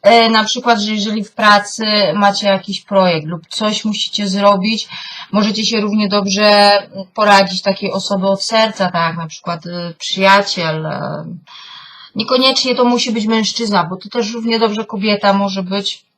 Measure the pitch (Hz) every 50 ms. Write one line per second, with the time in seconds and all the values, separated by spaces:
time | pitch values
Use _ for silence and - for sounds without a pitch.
0 | - 202 233 233 226 226 220 220 214 208 - 247 - 240 233 208 208 214 214 214
1 | 202 220 214 220 196 - _ - 220 208 208 202 202 - - - 220 214 214 214
2 | 202 170 156 208 202 202 196 202 202 202 196 190 190 - 196 - _ _ 202 196
3 | 185 180 170 160 151 156 175 165 - _ - - 220 214 214 - - 220 208 -
4 | - - - - 208 196 185 202 202 202 208 190 185 214 226 214 - - - -
5 | - - - - - - - 208 208 214 208 220 220 - 233 214 202 208 202 214
6 | 214 196 196 208 190 202 190 196 214 208 208 208 202 202 202 202 196 - - 190
7 | 190 _ _ - 214 208 202 196 196 185 185 - - 202 190 - 202 190 - 196
8 | - - 202 190 185 196 196 196 - - 226 220 220 220 214 - 190 180 180 170
9 | 165 165 165 170 165 160 - - _ - 170 165 - 175 175 175 175 170 165 _
10 | - - - 190 190 196 196 202 202 202 - 190 170 160 156 160 156 156 143 131
11 | - - - 151 165 165 175 - _ _ - - - - - - - - - -
12 | - - _ - 220 - 262 254 262 262 262 - - 262 240 - 247 240 240 240
13 | - 254 214 226 208 214 226 220 214 208 - - 233 208 208 180 170 165 185 185
14 | - 202 - 247 226 208 233 233 226 233 226 220 226 214 208 220 220 - - 196
15 | 196 214 208 202 - 202 196 196 202 196 190 190 185 180 190 202 196 - - -
16 | _ _ _